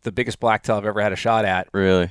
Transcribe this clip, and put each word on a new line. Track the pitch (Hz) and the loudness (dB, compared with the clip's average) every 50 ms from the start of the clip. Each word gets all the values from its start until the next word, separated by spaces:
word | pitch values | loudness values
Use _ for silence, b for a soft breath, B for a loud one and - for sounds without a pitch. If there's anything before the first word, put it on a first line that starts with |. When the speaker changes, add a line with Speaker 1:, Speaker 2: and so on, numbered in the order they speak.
Speaker 1:
the | - 117 | -12 -8
biggest | 92 123 123 117 - - | -6 -4 -4 -4 -6 -2
blacktail | 120 113 107 104 - - 110 | 0 0 0 0 0 -2 -2
I've | 101 101 | -2 -2
ever | 107 101 107 | -2 -2 0
had | 104 104 | -2 -2
a | 92 | -2
shot | - - 120 113 110 107 | -2 0 0 2 2 2
at. | 95 92 90 95 - | 0 0 -2 -4 -4
Speaker 2:
Really? | - 98 95 95 92 90 87 90 | -2 0 2 4 4 2 2 0